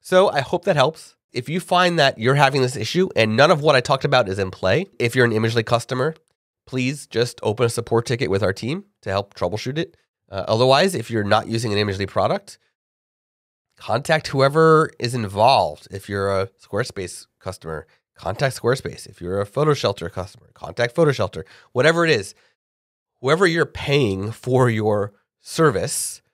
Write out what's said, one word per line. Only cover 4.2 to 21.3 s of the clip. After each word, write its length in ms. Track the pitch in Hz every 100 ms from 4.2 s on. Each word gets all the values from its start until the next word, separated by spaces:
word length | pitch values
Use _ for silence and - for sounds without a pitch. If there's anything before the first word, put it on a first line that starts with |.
| 104
is 100 | 95
in 120 | 95
play, 360 | - 92 120 190 _
if 180 | 120 127
you're 80 |
an 80 | 120
Imagely 320 | 110 110 117
customer, 500 | 110 117 - 127 135 165 _ _ _ _ _
please 400 | 127 127 147 -
just 340 | 110 120 -
open 240 | 110 104 117
a 40 |
support 340 | 117 110 113
ticket 260 | - 117 -
with 120 | 95
our 100 | 98
team 320 | 95 110 170 - _
to 100 | -
help 240 | 95 98
troubleshoot 440 | - 92 107 131 143
it. 180 | - _ _ _ _
Uh, 140 | 95 -
otherwise, 480 | 110 127 135 190
if 160 | 170 113
you're 140 | 113
not 240 | 101 107 -
using 240 | 113 117
an 60 | 104
Imagely 280 | 104 95 98
product, 520 | 104 95 - - - _ _ _ _ _ _ _ _ _ _ _ _
contact 500 | - 110 151 156 -
whoever 640 | 139 135 147 160 156 156 _
is 160 | 120
involved. 720 | 123 104 98 113 131 82 76 -
If 180 | 95 -
you're 320 | 98 98 98
a 80 | 95 _
Squarespace 640 | _ 101 - - 90 - - _
customer, 460 | - 90 82 78 - _ _
contact 460 | _ - 101 139 -
Squarespace. 460 | 117 131 - - -
If 140 | -
you're 180 | 87 95
a 60 | 101
PhotoShelter 680 | - 151 139 113 101 85
customer, 380 | - 90 - _
contact 420 | _ - 87 -
PhotoShelter. 500 | - 160 131 95